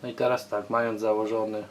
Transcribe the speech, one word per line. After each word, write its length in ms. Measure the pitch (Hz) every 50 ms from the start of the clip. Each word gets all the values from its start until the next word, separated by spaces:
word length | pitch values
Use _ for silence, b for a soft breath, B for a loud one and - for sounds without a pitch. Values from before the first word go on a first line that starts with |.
| -
No 60 | 123
i 40 | 117
teraz 360 | - 131 123 127 123 - -
tak, 200 | - 104 98 98
mając 320 | 113 117 117 117 113 104
założony 600 | 110 110 107 107 110 107 113 113 110 107 107 107 104 -